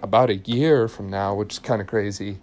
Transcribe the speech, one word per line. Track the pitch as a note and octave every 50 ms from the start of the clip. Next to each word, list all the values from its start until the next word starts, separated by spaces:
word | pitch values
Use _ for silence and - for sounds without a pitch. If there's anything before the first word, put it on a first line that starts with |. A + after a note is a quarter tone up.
about | - G#2 G2+ A2+ B2+ B2+
a | C#3
year | G2 - A#2 A#2 B2 D3+ D#3+ D3+ B2+ A2+ A2
from | - - G2+ G2
now, | G2 G2 G2 G2 G2+
which | G2+ G#2 G2+
is | - -
kinda | - - A#2+ G#2+ G2
crazy, | - A#2 A2 G2+ G#2 G2+ - G2+ G#2 G2 G2+